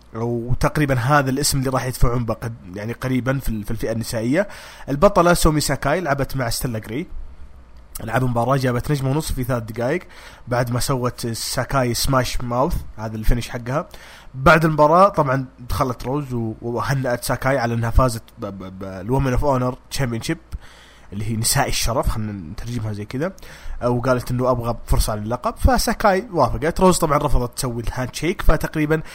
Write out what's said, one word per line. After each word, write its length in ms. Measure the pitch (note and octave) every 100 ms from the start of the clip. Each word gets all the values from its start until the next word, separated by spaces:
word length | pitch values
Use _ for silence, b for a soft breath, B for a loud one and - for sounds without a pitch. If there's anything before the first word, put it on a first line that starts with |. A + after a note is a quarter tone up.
| -
وتقريبا 840 | A2 A#2 A#2+ A#2+ B2 D3+ - C#3+ B2+
هذا 300 | A#2+ D3 C3
الاسم 300 | C3+ D3 C#3
اللي 100 | C3
راح 160 | B2+ B2+
يدفعون 400 | A#2+ B2 B2 A2+
بقد-، 500 | G#2+ B2 A#2 F2+ F#2+
يعني 180 | G#2+
قريبا 460 | A#2+ C3 C3 A#2 C3+
في 100 | -
ال-، 140 | A2
في 80 | G2+
الفئة 200 | A#2+ A#2
النسائية. 560 | A2+ A2 A#2 A#2 D#3 G3+ B B B B
البطلة 440 | C#3+ G3 G3 F3
سومي 260 | E3+ E3 D3+
ساكاي 420 | C#3+ C#3 C#3 E3+
لعبت 360 | E3 C#3 C3 C3+
مع 120 | A#2
Stella 300 | - C3+ A2
جري، 280 | G#2 A#2+ F3+ - - - - - - - - -
لعبوا 240 | A2+ A#2 B2+
مباراة، 300 | A#2 A#2 C#3
جابت 340 | B2+ B2 A#2+
نجمة 200 | D3 C3
ونص 200 | D3 -
في 120 | -
ثلاث 200 | A#2+ B2
دقائق 380 | A2 A2+ A#2+ F3 - B B B B
بعد 240 | B2 B2+
ما 80 | A#2+
سوت 480 | - C3+ A#2+ - A#2+
ساكاي 680 | A2+ - - A#2+ C#3 B2
Smash 480 | A2+ - C3 A#2+ -
ماوث، 340 | B2 A#2+ D#3 - - -
هذا 180 | A2 A2
الفينش 340 | G#2+ B2 -
حقها. 380 | B2 A#2 C#3 F3 B B B B
بعد 320 | C3 D3+ D#3+ E3
المباراة 440 | D3+ D3+ E3+ G3+
طبعا 360 | G3 C#3+ C3+ B2+ - B2
دخلت 340 | - C3+ B2
روز 300 | A#2+ D3 C#3
و-، 200 | A#2+ A2+ G#2+
وهنأت 600 | A#2+ A#2 G2+ C3+ C3 B2
ساكاي 340 | - B2 C3 C3+
على 160 | A#2
أنها 160 | A#2 A2+
فازت 340 | C3+ C3 A2+ - -
ب-، 80 | G#2
ب-، 340 | G2 F#2 F#2
ب-، 40 |
الومن 480 | G2 F#2 G2 C3+ C3+
اوف 140 | B2 C#3+
اونر 320 | C3 B2+ C3 -
تشامبيونشيب 460 | - C3 A2+ - E3 - - B B B B B
اللي 180 | G2+ G#2+
هي 40 | A2+
نساء 320 | A#2 C#3+ A#2+
الشرف، 420 | - - A#2+ E3+
خلنا 220 | A2+ G#2+
نترجمها 640 | G2+ D#2 G2 A#2 A#2+ A2
زي 120 | G#2 G#2
كذا. 280 | C3 F3 F#3+ B B B B
آه، 80 | B2
وقالت 420 | B2 B2+ B2 -
إنه 200 | B2 B2
أبغى 260 | B2 A#2 A2+ -
فرصة 260 | - -
على 100 | G#2+
اللقب، 320 | G#2+ A#2+ - A3+
فساكاي 720 | - A#3 - G#3+ G#3+ F#3+ A#3
وافقت. 460 | E3+ A#2 A2+ D3+ -
روز 180 | F#3 F3
طبعا 200 | D#3 C#3+
رفضت 400 | D3 B2+ A#2+ -
تسوي 260 | C3 A#2
الهاند 320 | A2+ - B2+ -
شيك، 260 | D#3 F#3
فتقريبا 600 | - D#3 D3+ D#3 D3+ D#3+ -